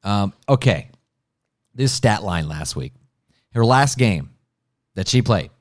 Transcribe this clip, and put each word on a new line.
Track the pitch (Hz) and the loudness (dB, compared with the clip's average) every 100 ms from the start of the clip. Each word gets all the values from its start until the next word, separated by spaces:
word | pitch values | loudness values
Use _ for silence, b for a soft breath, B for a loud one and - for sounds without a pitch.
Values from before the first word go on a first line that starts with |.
Um, | 101 104 98 - - | -2 -2 -2 -6 -2
okay. | 131 131 80 - _ _ _ _ _ _ _ _ - | 0 2 0 -4 _ _ _ _ _ _ _ _ -4
This | 131 | -2
stat | - 120 107 | 0 0 0
line | 101 87 76 | 0 -4 -4
last | 76 76 - | -6 -8 -8
week. | 65 _ _ _ _ _ _ | -10 _ _ _ _ _ _
Her | 117 117 | 0 2
last | 127 139 127 | 4 2 2
game | 123 87 69 _ _ _ _ _ _ - | 0 0 -6 _ _ _ _ _ _ -8
that | 95 | 0
she | 127 | 0
played | 113 104 67 _ | 2 0 -2 _